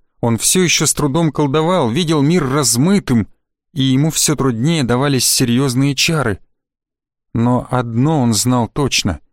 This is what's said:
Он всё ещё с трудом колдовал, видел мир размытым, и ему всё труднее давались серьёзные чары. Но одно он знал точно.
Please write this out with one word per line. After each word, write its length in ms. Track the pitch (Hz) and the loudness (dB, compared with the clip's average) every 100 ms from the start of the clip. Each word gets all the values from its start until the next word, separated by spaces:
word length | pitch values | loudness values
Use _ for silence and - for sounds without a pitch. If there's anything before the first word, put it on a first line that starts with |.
| _ _ | _ _
Он 180 | 120 113 | -2 -2
всё 240 | - 185 | 0 0
ещё 240 | 175 - 147 | 0 0 0
с 80 | |
трудом 380 | - 143 131 160 | 0 -2 0 0
колдовал, 580 | - 147 143 160 185 123 | 0 0 0 0 0 0
видел 320 | 120 160 160 | 0 0 2
мир 260 | 139 180 135 | 2 2 0
размытым, 800 | 143 135 120 165 202 - 120 95 - _ _ _ | 0 0 2 2 2 2 0 0 -8 _ _ _
и 100 | - | -2
ему 280 | 131 131 160 | 0 2 0
всё 240 | - - 143 | 0 0 0
труднее 480 | 135 113 139 165 | 0 0 0 0
давались 440 | 120 123 143 131 - | 0 0 0 0 0
серьёзные 680 | - 123 120 139 123 139 131 | 0 0 0 0 0 -2 0
чары. 440 | - 160 120 98 - _ _ _ _ _ _ _ _ | -2 -2 -2 -4 -10 _ _ _ _ _ _ _ _
Но 340 | 117 120 123 - | -2 0 0 -2
одно 520 | 127 120 113 143 156 | -4 -2 0 0 2
он 120 | 120 | 0
знал 340 | 104 127 127 110 | 0 0 0 -2
точно. 540 | - - - 107 82 - | -4 -2 -2 -4 -6 -10